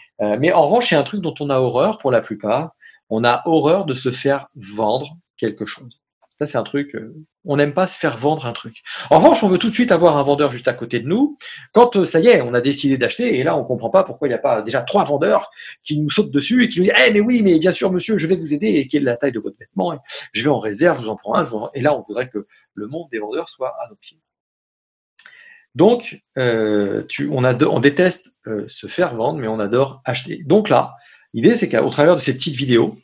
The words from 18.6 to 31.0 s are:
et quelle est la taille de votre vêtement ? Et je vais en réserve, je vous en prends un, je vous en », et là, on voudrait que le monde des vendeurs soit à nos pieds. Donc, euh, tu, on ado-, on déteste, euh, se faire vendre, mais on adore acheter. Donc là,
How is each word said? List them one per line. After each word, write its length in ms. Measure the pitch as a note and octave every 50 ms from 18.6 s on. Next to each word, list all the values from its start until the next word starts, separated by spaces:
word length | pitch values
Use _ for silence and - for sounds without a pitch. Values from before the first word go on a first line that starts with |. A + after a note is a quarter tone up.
| G3 A3
et 200 | G3 D3+ C3+ C3
quelle 140 | - D3 C#3+
est 20 |
la 100 | B2+ A#2
taille 160 | A#2+ - C#3
de 80 | A#2+ A2+
votre 180 | G#2 G#2+ - _
vêtement ? 360 | - - _ F#2+ F#2 F3 D#3+
Et 40 | C3+ - - - - - - -
je 100 | G#2 A#2
vais 60 | D3
en 100 | C#3 A2+
réserve, 400 | G2 A2 G2+ A#2 D#3 F3 D#3+ B2
je 60 | A#2+
vous 40 | A2
en 60 | G#3
prends 200 | G3+ - G3+ A3+
un, 100 | G#3 E3
je 60 | B2+
vous 60 | A#2 G#2+
en », 140 | A2+ - -
et 80 | C3+
là, 140 | B2 D3+ D3
on 60 | A#2+
voudrait 260 | G2+ - G#2 A2 C3 C3
que 200 | B2 G#2+ - - _ _ _ _ _
le 140 | - A2 A2
monde 200 | C#3 E3 E3+ D3+
des 80 | A#2+ A2
vendeurs 280 | G#2 G#2 A#2+ D3+ E3 -
soit 260 | - - C3 C3 - -
à 60 | - A#2
nos 60 | G#2+
pieds. 240 | _ _ - - _ _ _ _ _ _ _ _ _ _ _ _ _ _ _ _ _ _ _ _ - - - - - - - - - _ _ _
Donc, 480 | B2 E3 G#3+ A#3+ A#3+ - - - - _ _ _ C3
euh, 680 | B2+ B2 A2+ A2+ A2 G#2+ G#2+ G#2 G2+ G2 G2+ G#2+ - -
tu, 220 | - - C#3+ D3
on 140 | D3+ C3 B2
ado-, 240 | B2+ B2+ - D3 -
on 80 | - C3
déteste, 560 | B2 C#3+ C#3+ C#3+ F3+ F#3 F3+ - - - _ _ _ -
euh, 180 | A2 G#2 G#2+ -
se 200 | - - - G2
faire 280 | - - F3+ D#3 B2
vendre, 240 | A2 A2+ C#3 D#3+ D3+
mais 80 | B2 A2
on 120 | A2 A2
adore 400 | G#2 G2 A2+ B2 C#3 C3+ - - _
acheter. 400 | - B2 - - - - - E3
Donc 240 | C3 E3 G#3+ G#3 -
là, 280 | C3+ A2 - - - -